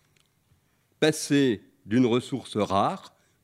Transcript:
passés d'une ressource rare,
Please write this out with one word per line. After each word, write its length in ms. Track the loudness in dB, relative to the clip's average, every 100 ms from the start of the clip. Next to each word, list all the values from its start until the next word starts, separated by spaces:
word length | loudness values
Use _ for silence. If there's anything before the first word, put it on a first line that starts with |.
| _ _ _ _ _ _ _ _ _ _
passés 640 | 0 0 0 2 2 0 -6 _ -2
d'une 200 | 0 2
ressource 520 | 0 -2 -8 -6 -4
rare, 560 | 0 0 0 -4 -12 _ _ _